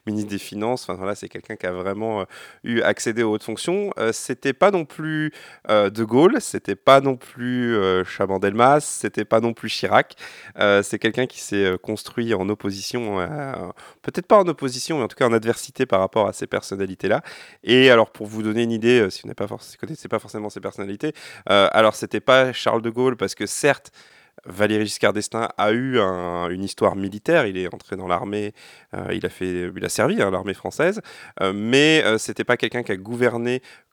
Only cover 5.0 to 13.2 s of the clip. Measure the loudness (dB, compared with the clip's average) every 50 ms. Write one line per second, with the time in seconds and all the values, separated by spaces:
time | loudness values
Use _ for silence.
5 | -6 -4 -4 -2 -4 -4 -6 -10 -18 -20 -20 -12 -2 2 2 4 4 2 0 -2
6 | -2 2 4 6 6 6 6 4 -2 -4 -8 -6 -4 -6 -6 2 _ 8 8 8
7 | 6 4 -2 -4 -8 -16 -12 -8 -6 -4 -2 0 0 2 2 2 4 4 4 2
8 | 0 -2 -2 -2 0 0 0 0 0 0 4 4 6 6 6 4 2 -2 -6 -6
9 | -6 -4 -4 -4 0 2 2 2 2 0 -2 -4 -8 -8 -6 -4 0 2 4 4
10 | 4 2 -4 -18 -20 -20 -18 -20 -20 -18 -4 0 4 4 6 4 4 2 -2 -2
11 | -2 0 0 0 -2 -2 -4 -10 -8 -4 0 2 2 2 0 -2 -4 -6 -8 -8
12 | -8 -8 -6 -4 -2 0 0 0 0 -2 -4 -4 -4 -6 -6 -6 -8 -6 -6 -4
13 | -4 -4 -2 -4